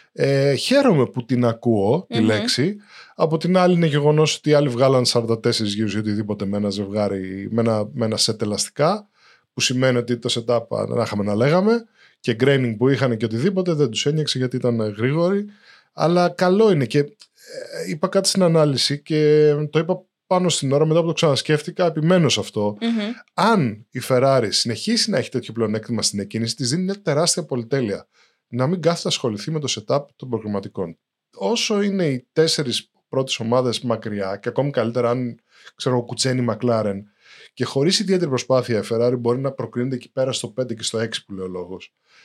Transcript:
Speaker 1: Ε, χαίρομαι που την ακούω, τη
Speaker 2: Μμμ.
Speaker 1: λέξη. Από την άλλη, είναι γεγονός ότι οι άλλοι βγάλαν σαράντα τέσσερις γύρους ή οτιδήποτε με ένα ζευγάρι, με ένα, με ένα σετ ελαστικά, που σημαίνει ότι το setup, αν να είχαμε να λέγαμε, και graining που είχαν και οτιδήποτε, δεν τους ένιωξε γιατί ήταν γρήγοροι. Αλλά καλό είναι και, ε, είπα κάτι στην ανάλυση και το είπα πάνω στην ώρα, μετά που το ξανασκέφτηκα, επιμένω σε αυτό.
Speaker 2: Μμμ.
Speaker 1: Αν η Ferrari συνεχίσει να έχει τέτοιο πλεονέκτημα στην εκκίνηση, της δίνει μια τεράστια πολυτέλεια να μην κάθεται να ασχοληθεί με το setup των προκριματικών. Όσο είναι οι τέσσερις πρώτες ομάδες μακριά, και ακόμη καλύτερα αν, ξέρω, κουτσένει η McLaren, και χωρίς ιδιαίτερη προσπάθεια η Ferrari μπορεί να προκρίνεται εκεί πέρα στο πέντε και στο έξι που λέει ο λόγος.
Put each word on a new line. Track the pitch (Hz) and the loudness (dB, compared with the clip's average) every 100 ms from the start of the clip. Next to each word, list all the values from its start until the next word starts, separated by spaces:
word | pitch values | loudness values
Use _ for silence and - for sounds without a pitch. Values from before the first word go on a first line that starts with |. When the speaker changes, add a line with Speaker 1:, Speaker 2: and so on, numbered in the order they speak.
| - | -16
Speaker 1:
Ε, | - 139 139 139 | -2 0 2 2
χαίρομαι | 135 - 269 269 160 120 | 0 2 2 4 4 2
που | - | -2
την | 120 123 | -2 2
ακούω, | 120 113 120 110 98 147 190 | 2 2 0 2 2 0 0
τη | - | 0
Speaker 2:
Μμμ. | 107 | 2
Speaker 1:
λέξη. | 107 226 - 151 208 - - - | 2 0 0 -2 -2 -10 -20 -16
Από | - 170 160 | -2 0 0
την | 170 185 | 2 4
άλλη, | 180 | 4
είναι | 175 165 | 4 2
γεγονός | 147 147 151 156 - | 2 2 4 2 0
ότι | 147 | 2
οι | |
άλλοι | 147 143 | 4 4
βγάλαν | 117 135 131 | 4 4 4
σαράντα | 120 120 113 113 | 2 0 0 0
τέσσερις | 120 120 107 | 0 0 -2
γύρους | 101 110 | -2 -2
ή | 101 | -2
οτιδήποτε | 107 104 104 104 | -2 -2 -4 -4
με | 98 101 | -4 -2
ένα | 104 | -2
ζευγάρι, | 98 98 104 101 98 92 95 101 | -2 -4 -2 -2 -2 -6 -8 -4
με | 110 | 0
ένα, | 113 110 104 | 0 0 -2
με | 139 | -4
ένα | 113 107 | -2 0
σετ | - 110 | -2 -2
ελαστικά, | 107 104 - - 156 208 - _ _ _ _ | -4 -4 -4 0 0 0 -6 _ _ _ _
που | - | -4
σημαίνει | - 127 131 123 | -2 2 2 2
ότι | 120 120 | 0 -4
το | 117 123 113 | -2 -4 0
setup, | 120 113 107 | -2 -2 -4
αν | 101 | -2
να | 120 | -2
είχαμε | 110 104 | -2 -2
να | 101 | -2
λέγαμε, | 104 127 170 202 233 226 _ - _ | 0 2 4 4 2 -2 _ -20 _
και | - 113 | -4 0
graining | 127 139 123 107 | 2 2 0 0
που | 127 | 2
είχαν | 135 135 113 | 2 0 0
και | |
οτιδήποτε, | 113 110 160 190 180 | -2 -2 -2 0 -2
δεν | 156 139 | 0 0
τους | 107 147 | 0 -2
ένιωξε | 156 147 131 | -2 -2 -2
γιατί | 127 127 | -2 -2
ήταν | 123 117 | -2 0
γρήγοροι. | 107 101 123 151 175 202 208 - _ - _ | -2 -2 -2 0 0 0 -4 -12 _ -20 _
Αλλά | - 156 175 175 | -2 2 4 2
καλό | 175 180 190 220 | 2 2 4 4
είναι | 175 120 | 4 2
και, | 147 | 0
ε, | 143 - - _ - - - - - | 0 -4 -20 _ -18 -14 -12 -10 -8
είπα | 165 185 | -4 -2
κάτι | 196 190 | 0 0
στην | 196 | 2
ανάλυση | 180 165 151 131 - 143 | 4 6 4 2 0 -2
και | - 151 151 151 151 147 151 | -2 2 4 6 6 4 0
το | 156 | 0
είπα | 165 180 - _ - | 0 -2 -6 _ -2
πάνω | 185 180 | 0 2
στην | - 139 | 0 0
ώρα, | 139 160 | 2 4
μετά | 160 | 4
που | 165 | 2
το | |
ξανασκέφτηκα, | 160 165 135 - 151 165 170 180 | 2 2 2 2 0 -2 -2 0
επιμένω | 160 156 185 147 | 2 4 4 4
σε | 107 | 2
αυτό. | 98 - 104 104 | -2 -4 -4 -2
Speaker 2:
Μμμ. | 233 226 208 240 - | -4 -2 -4 -8 -10
Speaker 1:
Αν | - 190 220 127 107 - | 0 2 4 2 -2 -12
η | 131 - | -10 0
Ferrari | 127 135 135 107 | 2 4 4 2
συνεχίσει | 87 120 113 - 226 - | 0 -2 -4 -2 -2 0
να | 170 | -2
έχει | 113 | -2
τέτοιο | 127 - | -6 -6
πλεονέκτημα | 117 110 107 - 113 | -4 -2 -2 -4 -4
στην | 98 101 | -2 -4
εκκίνηση, | 101 113 113 - | -6 -4 -4 -4
της | 123 | -4
δίνει | 156 | -2
μια | 185 196 | -4 -4
τεράστια | - 143 170 - | -2 0 0 -2
πολυτέλεια | 156 131 113 139 113 92 - _ _ _ _ | -4 -6 -2 -2 -2 -4 -8 _ _ _ _
να | 120 131 | -2 -2
μην | 185 | 0
κάθεται | 160 170 | 0 0
να | - | -2
ασχοληθεί | - 127 104 - | -2 -2 -4 -6
με | 160 | -6
το | 139 - - | -4 -6 -2
setup | 143 147 _ | -4 -4 _
των | 135 | -6
προκριματικών. | 117 107 101 98 - 87 82 _ _ _ | -6 -4 -6 -6 -8 -8 -10 _ _ _
Όσο | - 196 226 - 202 | -6 -2 -2 0 0
είναι | 202 196 165 | 0 0 0
οι | 127 - | -2 -2
τέσσερις | - 160 - 135 110 - _ _ | 2 2 2 -2 -4 -8 _ _
πρώτες | 131 135 - | -4 -4 -4
ομάδες | 113 123 127 113 | 0 2 2 -2
μακριά, | 127 110 113 104 95 98 | -4 -4 -4 -6 -4 -6
και | 120 | -4
ακόμη | 117 143 | -2 -2
καλύτερα | 135 113 120 117 | 0 -2 0 0
αν, | 123 123 113 _ _ - | 0 -4 -8 _ _ -20
ξέρω, | - 143 127 | -8 -2 -2
κουτσένει | 120 123 131 127 | -2 -4 -2 0
η | 120 | -2
McLaren, | 104 123 113 104 98 104 _ _ - - | -2 0 0 0 -4 -10 _ _ -20 -18
και | - | -8
χωρίς | 123 135 147 196 | -4 0 2 0
ιδιαίτερη | 185 190 170 | 0 0 0
προσπάθεια | 127 - 131 120 113 | -2 0 0 2 -2
η | 98 | -2
Ferrari | 113 120 127 | 0 0 0
μπορεί | 117 123 | 0 -2
να | 135 | -4
προκρίνεται | 131 117 120 127 | -6 -6 -4 -4
εκεί | 127 - | -6 -8
πέρα | - 131 | -4 -4
στο | 127 113 | -4 -6
πέντε | - 120 | -6 -6
και | 113 | -6
στο | - 113 | -6 -4
έξι | 113 - | -4 -6
που | - | -10
λέει | 98 | -10
ο | 92 | -8
λόγος. | 90 87 92 - _ _ _ | -8 -10 -12 -16 _ _ _